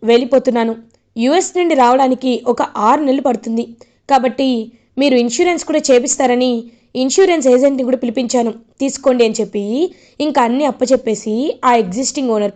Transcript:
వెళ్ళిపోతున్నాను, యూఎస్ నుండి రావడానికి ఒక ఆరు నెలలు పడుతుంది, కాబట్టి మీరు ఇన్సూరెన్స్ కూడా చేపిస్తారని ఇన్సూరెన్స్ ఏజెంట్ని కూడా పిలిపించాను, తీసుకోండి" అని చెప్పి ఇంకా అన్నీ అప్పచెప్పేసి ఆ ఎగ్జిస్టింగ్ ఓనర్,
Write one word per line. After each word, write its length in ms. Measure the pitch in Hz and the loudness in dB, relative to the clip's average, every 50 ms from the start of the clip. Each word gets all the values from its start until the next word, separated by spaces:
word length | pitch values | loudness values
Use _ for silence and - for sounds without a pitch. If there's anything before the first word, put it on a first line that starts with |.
| - | 0
వెళ్ళిపోతున్నాను, 680 | 220 233 240 269 240 269 254 254 262 226 233 226 226 226 226 - _ _ _ _ _ - | 2 2 2 2 2 0 0 2 0 0 0 0 -2 -4 -8 -12 _ _ _ _ _ -6
యూఎస్ 340 | 226 233 262 302 370 370 - - | -2 0 2 2 2 0 0 -2
నుండి 180 | 359 359 339 320 | -2 0 0 2
రావడానికి 580 | 269 247 240 254 269 269 254 262 247 262 262 247 233 240 254 233 | 4 4 4 4 4 2 0 0 -2 -2 -2 -4 -2 -2 -2 -2
ఒక 100 | - 294 - - | -2 -4 -6 -4
ఆరు 260 | - 208 220 262 302 311 269 | -2 0 2 2 2 0 0
నెలలు 140 | 262 277 269 | -2 0 0
పడుతుంది, 380 | 277 240 - - 233 226 226 233 - - - _ _ _ _ _ - | -2 -2 -4 -4 -6 -6 -6 -6 -8 -12 -20 _ _ _ _ _ 0
కాబట్టి 380 | 277 262 240 254 254 - 269 262 254 226 220 226 - _ _ _ _ - | 0 0 0 0 -2 -2 -2 -2 -2 -2 -6 -10 -14 _ _ _ _ -2
మీరు 160 | 277 285 262 240 240 | 0 2 2 2 2
ఇన్సూరెన్స్ 400 | 240 240 - 349 359 339 320 - - | 0 0 0 0 0 0 -2 -2 -4
కూడా 120 | 302 302 294 - | -4 -2 0 2
చేపిస్తారని 640 | 254 247 240 262 - - 269 247 247 247 254 254 240 226 233 - - _ _ _ - 240 254 | 2 2 2 0 -2 0 0 0 0 0 0 0 -2 -4 -6 -10 -18 _ _ _ -6 -4 -4
ఇన్సూరెన్స్ 460 | 269 262 - 381 381 339 320 254 262 247 | 0 2 2 4 4 2 2 4 4 4
ఏజెంట్ని 300 | 254 269 277 277 262 254 240 | 4 4 2 0 0 -2 -2
కూడా 100 | 254 - - | -2 -2 -2
పిలిపించాను, 500 | 233 220 262 247 220 - 247 233 226 220 - - _ _ - | -4 -4 -4 -4 -2 -2 -2 -2 -2 -4 -8 -14 _ _ -6
తీసుకోండి" 440 | 269 277 269 - - 277 254 247 233 | -4 -4 -4 -2 0 0 2 2 2
అని 100 | 220 214 226 | 0 0 -2
చెప్పి 240 | 214 196 - 208 202 202 233 277 349 370 - _ _ _ _ - 285 | -4 -4 -4 -6 -4 -4 -2 -2 -2 -4 -6 _ _ _ _ -6 -4
ఇంకా 160 | 302 - - 240 | -2 0 0 0
అన్నీ 220 | 226 240 269 302 269 | 0 0 0 0 -2
అప్పచెప్పేసి 640 | - - 254 220 262 247 - 226 214 208 - 220 214 233 277 330 - - - | -2 -2 0 0 0 0 0 -2 -6 -4 -4 -4 -4 -2 -2 -4 -4 -2 0
ఆ 80 | 254 247 233 214 | 2 2 2 2
ఎగ్జిస్టింగ్ 500 | 180 180 233 269 254 - 294 262 240 220 | 0 -4 -6 -6 -4 -4 -4 -2 -2 0
ఓనర్, 180 | 214 208 202 202 | 0 -2 -2 -4